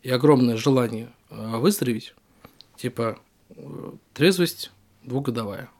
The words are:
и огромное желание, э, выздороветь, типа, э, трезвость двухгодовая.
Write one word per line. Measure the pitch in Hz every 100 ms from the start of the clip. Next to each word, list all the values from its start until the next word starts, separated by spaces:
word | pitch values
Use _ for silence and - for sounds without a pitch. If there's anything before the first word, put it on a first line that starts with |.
и | 127
огромное | 127 147 135 123 113
желание, | 139 131 117 110 120 _ _
э, | - 110 117
выздороветь, | 156 202 123 110 - _ _ _ - _ - -
типа, | 123 - 113 98 _ _ _
э, | - 139 147 - - _
трезвость | - 165 180 170 - - _ _ _
двухгодовая. | 127 127 139 117 104 95 -